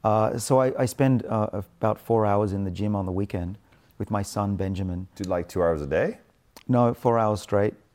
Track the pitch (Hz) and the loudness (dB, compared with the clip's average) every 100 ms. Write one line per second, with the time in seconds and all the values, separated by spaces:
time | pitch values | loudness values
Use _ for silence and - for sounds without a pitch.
0 | 113 107 110 120 - 131 131 - 127 - | 2 2 2 -2 2 2 2 0 -4 2
1 | 135 127 - 110 107 101 - _ 110 - | 2 2 0 -2 -2 -4 -10 _ -2 -2
2 | - 113 104 101 107 98 98 90 104 101 | 0 2 4 2 0 -2 -4 -4 -2 -2
3 | 92 92 104 90 87 104 _ _ _ _ | -2 -4 -4 -4 -6 -10 _ _ _ _
4 | - 104 101 - 101 98 98 95 95 90 | -4 -4 -4 -2 -2 -2 -2 -4 -4 -6
5 | 92 - 95 90 87 92 85 80 71 78 | -10 -10 -4 -4 -2 0 0 0 0 0
6 | 156 233 _ _ _ - - 127 120 117 | 0 -4 _ _ _ -18 -2 2 2 2
7 | 123 117 107 104 - 101 107 - _ | 0 2 2 -2 0 0 0 -2 _